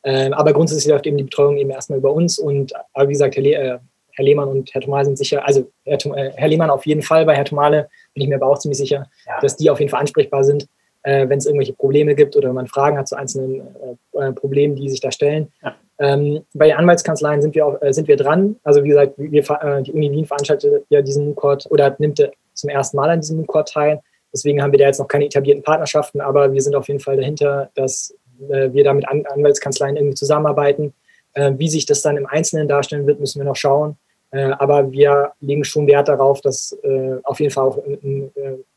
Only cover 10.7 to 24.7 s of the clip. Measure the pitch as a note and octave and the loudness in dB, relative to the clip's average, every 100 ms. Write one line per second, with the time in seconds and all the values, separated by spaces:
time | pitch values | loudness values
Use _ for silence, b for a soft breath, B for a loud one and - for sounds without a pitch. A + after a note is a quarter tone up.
10.7 | _ _ _ - C#3 C3 C#3 C#3+ C#3+ B2+ | _ _ _ -2 0 0 0 0 -2 -2
11.7 | - C#3 C#3+ D3+ C#3+ C#3+ C#3+ C3+ B2+ B2 | -2 0 2 2 4 4 2 0 -4 -4
12.7 | - C#3+ D3 C#3 C#3+ C3+ C3+ C3 C3 B2 | 0 0 0 -4 -8 -8 -8 -6 -8 -12
13.7 | - B2+ A#2+ _ D3 C3+ B2+ C#3 C#3 D3 | -18 -16 -16 _ -6 -6 -4 -2 0 0
14.7 | C3+ C#3 C3 C3 - C#3+ D3+ D3+ _ - | 0 -6 -6 -6 -2 0 0 -6 _ -14
15.7 | - _ - C#3+ C#3 D3 D3+ - D3+ D#3 | -14 _ -2 0 2 0 -4 -8 2 4
16.7 | D3+ F3 E3+ - D#3 D3+ D3 D3+ D#3 D3 | 6 4 4 0 -2 0 0 0 2 0
17.7 | C#3 C#3+ C#3 D3+ C#3 C#3 E3 G3 G#3+ D3+ | 0 -2 0 2 2 4 2 0 -2 2
18.7 | C#3+ C#3+ C#3+ C#3 - D3+ D3 C#3+ D3 D3+ | 4 6 4 4 -2 -2 0 0 -4 -2
19.7 | C#3 C3 D3+ D3 C#3+ D3+ C#3+ C#3+ C#3+ C#3+ | -4 -4 -2 -2 -2 -4 -4 -2 0 2
20.7 | C#3+ - C#3+ C#3 C#3 D3 C#3+ C#3+ C#3 - | 0 2 2 2 -2 -2 -2 0 0 0
21.7 | D3 C#3 C#3 D3+ D3 C#3 - _ - C#3+ | 2 2 2 -2 2 0 -2 _ -10 -4
22.7 | C#3 C3 C#3+ D3 E3 D3+ D#3+ D#3 D#3 D3+ | -4 -4 -2 0 0 -2 -6 -2 -2 -2
23.7 | D3+ D3 D3+ _ _ _ C3+ C#3+ C#3+ C#3+ | -2 0 -2 _ _ _ -4 -2 0 2